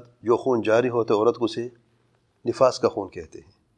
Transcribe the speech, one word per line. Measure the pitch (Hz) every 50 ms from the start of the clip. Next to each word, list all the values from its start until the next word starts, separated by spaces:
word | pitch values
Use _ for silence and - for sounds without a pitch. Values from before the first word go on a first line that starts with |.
| 120 - _ _
جو | - 107 120 110
خون | - 135 127 117
جاری | 101 107 110 117 123 127
ہوتا | 117 120 113 113 117
ہے | 101
عورت | 107 120 120 120
کو، | 120
اسے | 107 - 120 117 123 - _ _ _ _ _ _ _ _ _ _ _ _ _ -
نفاس | 120 110 - 131 127 120 -
کا | - 107
خون | - 110 98 92
کہتے | - 90 80 - - -
ہیں۔ | 78 _ _ _ _ _ _